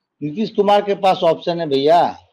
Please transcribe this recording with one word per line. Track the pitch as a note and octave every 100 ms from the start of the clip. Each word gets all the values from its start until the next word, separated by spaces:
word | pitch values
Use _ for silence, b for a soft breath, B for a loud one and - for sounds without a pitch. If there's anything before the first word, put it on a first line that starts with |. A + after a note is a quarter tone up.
| _ -
नीतीश | D3 D3+ G#3+
कुमार | - G3+ G#3
के | G3+ F#3+
पास | F#3+ F3+
option | F3 E3+ - E3+
है | E3
भैया, | C3+ C#3+ E3+ B2+ F2+ _